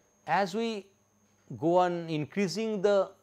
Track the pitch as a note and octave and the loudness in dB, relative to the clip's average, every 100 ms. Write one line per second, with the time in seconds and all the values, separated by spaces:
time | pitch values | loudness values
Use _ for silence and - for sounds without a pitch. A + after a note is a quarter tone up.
0 | _ _ - F3 G3 G#3 A3+ G#3 - _ | _ _ -2 0 0 -2 -4 -4 -10 _
1 | _ _ _ _ - A2+ D#3+ F3+ F3+ F3 | _ _ _ _ -16 -4 2 4 2 0
2 | E3 D3+ C#3 G3 F#3+ F3+ A3 G#3 G3+ G3 | -4 -4 -4 -2 -2 -2 -4 0 2 2
3 | F3 - | 0 -6